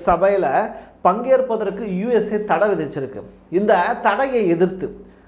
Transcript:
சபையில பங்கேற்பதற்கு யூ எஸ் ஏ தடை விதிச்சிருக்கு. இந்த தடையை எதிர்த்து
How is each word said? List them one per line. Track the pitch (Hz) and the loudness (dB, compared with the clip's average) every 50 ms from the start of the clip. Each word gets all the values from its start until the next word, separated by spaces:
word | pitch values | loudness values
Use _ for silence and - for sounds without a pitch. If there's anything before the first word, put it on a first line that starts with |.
| - | 0
சபையில | 190 175 170 190 196 202 190 170 139 135 175 220 226 - - - - - _ - | 0 2 4 4 2 2 2 0 0 0 0 -2 -2 -6 -12 -18 -20 -18 _ 0
பங்கேற்பதற்கு | 180 190 226 247 262 262 262 - - 226 214 214 196 190 233 | 0 0 2 2 2 2 2 4 0 -2 -4 -4 -4 -6 -6
யூ | 233 202 180 180 208 247 | -6 -6 -4 -4 -2 0
எஸ் | 240 208 - - 214 | 0 0 0 0 -2
ஏ | 208 - | -4 0
தடை | - 165 165 202 214 | 0 2 2 2 2
விதிச்சிருக்கு. | 190 160 151 135 - 151 135 120 - 104 - - - - - - | 0 -2 -4 -6 -6 -8 -8 -8 -10 -14 -16 -16 -20 -20 -12 -4
இந்த | 160 185 208 214 208 175 175 220 240 - - | -2 0 2 4 4 4 2 0 -2 0 0
தடையை | 220 202 220 269 277 254 233 208 170 | 0 2 2 0 0 0 0 2 2
எதிர்த்து | 170 165 185 190 190 185 156 117 - - - - - - - | 2 2 2 0 0 -6 -8 -10 -10 -14 -18 -20 -20 -20 -20